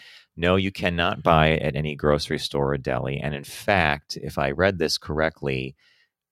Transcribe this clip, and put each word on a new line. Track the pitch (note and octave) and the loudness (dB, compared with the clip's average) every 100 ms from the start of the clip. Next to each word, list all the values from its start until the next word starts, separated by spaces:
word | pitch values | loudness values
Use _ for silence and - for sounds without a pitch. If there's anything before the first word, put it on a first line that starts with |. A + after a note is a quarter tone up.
| - - _ - | -20 -20 _ -2
No, | E2+ F#2+ | 2 2
you | F#2+ | 0
cannot | - F#2 E2+ F2 - | -4 -4 -2 -2 0
buy | F2 D#2+ D#2 | 4 6 6
it | D#2+ | 4
at | D2+ C#2 | 0 -2
any | D2+ D2 | -4 -2
grocery | D2+ D2 - D2 | 2 2 0 -6
store | - C#2+ C#2 | -4 -2 0
or | C#2+ | -2
deli. | C2 B1 B1+ C#2 | -4 -4 -4 -6
And | D2 | -6
in | C#2+ C#2+ | -8 -10
fact, | - - G2 D#2 D2 - - | -6 0 2 2 0 -6 -12
if | D2 - | -8 -4
I | C#2 | -2
read | C#2+ F#2+ F2+ | 0 0 2
this | D#2 - | -2 -2
correctly, | - D#2 D#2+ - C#2 C2 C2 - _ _ _ _ _ | -4 -2 -2 -2 -4 -4 -6 -12 _ _ _ _ _